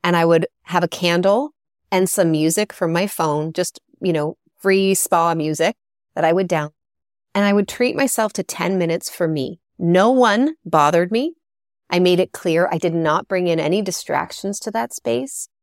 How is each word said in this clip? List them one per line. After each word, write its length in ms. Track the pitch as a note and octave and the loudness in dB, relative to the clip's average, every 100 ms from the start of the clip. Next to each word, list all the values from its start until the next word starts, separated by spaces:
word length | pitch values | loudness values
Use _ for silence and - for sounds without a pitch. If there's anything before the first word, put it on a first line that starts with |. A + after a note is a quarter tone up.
And 120 | F3 F3 | 2 2
I 100 | E3 | 4
would 220 | E3 - _ | 4 2 _
have 200 | - F3 | -4 -2
a 60 | E3+ | -2
candle 600 | - F3 F3 F#3+ G#3+ D4 _ _ _ _ | -2 0 2 2 2 0 _ _ _ _
and 180 | F#3 F#3 | 0 0
some 220 | - E3+ | 2 2
music 420 | D#3 D#3 E3 G#3+ | 2 0 0 -4
from 180 | - E3+ | -4 -2
my 160 | E3+ G3+ | 0 -2
phone, 460 | - D#3+ D3+ D#3 | -2 -2 -2 -4
just, 260 | D#3+ F3+ - _ _ | -4 -6 -8 _ _
you 120 | F#3 | -2
know, 240 | D#3+ D3+ - _ _ | -2 -2 -8 _ _
free 360 | F#3+ F#3+ F#3+ | 0 2 2
spa 400 | F#3+ - F3 E3+ | 0 0 2 2
music 420 | E3 D#3 D#3 E3 - _ _ _ - | 0 -2 -2 -2 -2 _ _ _ -2
that 100 | E3 | 0
I 80 | |
would 140 | F3 F#3 | 2 0
down. 240 | E3 D3+ _ _ _ _ _ _ G3+ | -2 -4 _ _ _ _ _ _ 0
And 100 | G3+ | 2
I 80 | |
would 140 | G3+ G#3 | 2 0
treat 280 | - B3 - | -2 -2 0
myself 360 | C4+ - G#3+ | -2 0 -2
to 100 | - | -4
ten 340 | F3+ - F3 F#3+ | -8 -4 -2 0
minutes 320 | E3 E3 - | -2 -2 -6
for 180 | - E3+ | -4 -2
me. 320 | D#3 B2+ E3+ _ - | -2 -4 -10 _ -4
No 340 | E3+ F3+ G#3+ | 2 4 4
one 440 | C4 A#3+ G#3 C#4+ D#4+ F3+ | 4 4 2 0 -2 -2
bothered 460 | D#3+ D3 E3 F3+ | 2 4 4 0
me. 220 | A3+ D4+ E4 _ _ _ _ _ | -2 -4 -8 _ _ _ _ _
I 100 | F3+ | 2
made 200 | F3+ F3+ | 4 2
it 120 | F#3 | 0
clear 380 | - F3+ D#3+ F3+ | -2 -2 0 0
I 60 | E3+ | 0
did 160 | F3 | -2
not 340 | E3 D#3+ D#3+ - | 0 0 0 -2
bring 200 | F#3 F3+ | -2 0
in 120 | E3 | 0
any 220 | D#3 F#3+ | 0 -2
distractions 800 | G3 - - D3 D#3+ - G3 G3+ | -2 -8 -4 -4 -4 -8 -8 -8
to 100 | A3 | -8
that 220 | A3 A#3 | -6 -8
space. 560 | - A#3 A#3+ C4+ - - _ | -8 -4 -4 -4 -12 -16 _